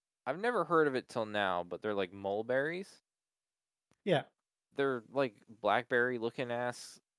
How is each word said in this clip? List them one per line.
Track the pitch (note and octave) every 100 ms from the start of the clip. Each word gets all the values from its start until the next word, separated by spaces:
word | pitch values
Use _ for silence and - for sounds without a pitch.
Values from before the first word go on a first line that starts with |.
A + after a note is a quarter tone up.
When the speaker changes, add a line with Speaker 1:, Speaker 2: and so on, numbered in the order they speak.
| _ _ -
Speaker 1:
I've | D#3
never | A3+ A#3
heard | D#3 E3 D3+
of |
it | B2+ -
till | B2+
now, | G#2+ G#2 G2 F2 F2
but | F2+
they're, | G#2+
like, | G2+ F#2
mulberries? | G2 G2 G2+ A2+ C3 D3 F3+ G3+ - _ _ _ _ _ _ _ _ _ _
Speaker 2:
Yeah. | G3+ D3+ - _ _ _ _ -
Speaker 1:
They're, | C#3 B2+ G#2+
like, | C3 C3+ G2+ - A2
blackberry | G#2 A2 A#2 B2 B2 B2
looking | A#2 - B2
ass, | A#2+ B2 B2 - - _